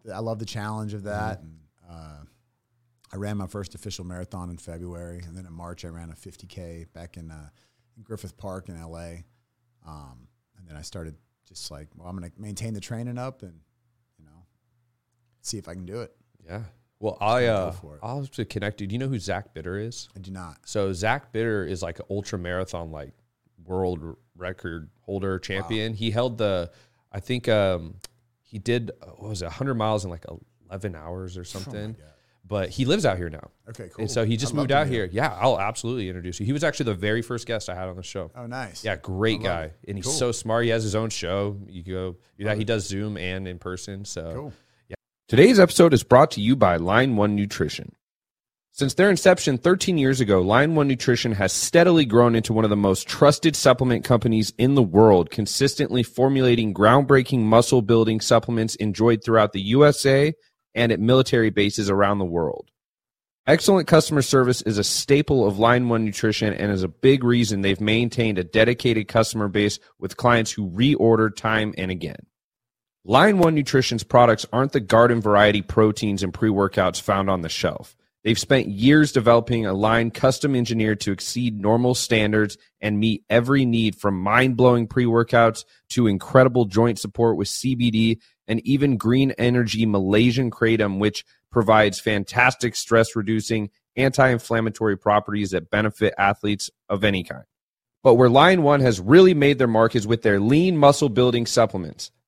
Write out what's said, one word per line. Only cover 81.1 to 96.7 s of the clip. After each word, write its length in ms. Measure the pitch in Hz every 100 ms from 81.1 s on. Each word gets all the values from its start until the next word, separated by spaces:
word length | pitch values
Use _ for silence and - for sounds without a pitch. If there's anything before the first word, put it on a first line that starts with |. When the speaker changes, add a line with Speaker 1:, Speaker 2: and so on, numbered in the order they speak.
Speaker 2:
exceed 440 | 95 - 120 123 104
normal 380 | 104 117 123 120
standards 640 | - 113 104 107 104 - _ -
and 180 | 107 104
meet 240 | 110 104 -
every 340 | 113 123 139 123
need, 300 | 117 110 -
from 260 | 101 92
mind-blowing 640 | 98 117 131 120 127 120 110
pre-workouts 760 | 131 120 117 117 120 113 - - _ -
to 160 | 127 113
incredible 580 | 98 - 131 131 123 107
joint 340 | 101 117 101
support 380 | 101 - 117 90
with 100 | 98
C 260 | - 135
B 160 | 123 120
D 300 | 110 113 113 _ _ -
and 100 | 113 -
even 300 | 139 143 113
green 340 | 110 127 135
energy 540 | - 120 123 113 110 110
Malaysian 640 | 98 95 110 123 123 120
kratom, 480 | - 113 110 104 95
which 260 | 107 - - _ _
provides 480 | 123 107 107 104 92
fantastic 760 | 113 101 95 123 127 - 120 -
stress-reducing, 920 | - 117 113 113 101 110 - 110 104 _ _ 123
anti-inflammatory 1000 | 135 139 131 117 - 117 113 - 110 95
properties 540 | 107 104 104 104 98
that 180 | 90 80
benefit 440 | 104 107 - 104 -
athletes 520 | 98 101 104 101 -